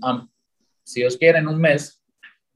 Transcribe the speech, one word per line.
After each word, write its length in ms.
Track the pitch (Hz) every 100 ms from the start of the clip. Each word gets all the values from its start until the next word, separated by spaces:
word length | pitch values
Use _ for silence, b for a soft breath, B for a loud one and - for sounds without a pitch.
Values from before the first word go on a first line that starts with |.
a, 240 | 127 123 - _ _ _ _ _
si 160 | - 123
Dios 160 | 123 -
quiere, 240 | 165 165
en 80 | 156
un 120 | 156
mes, 400 | 160 139 143 _ _ _ b b _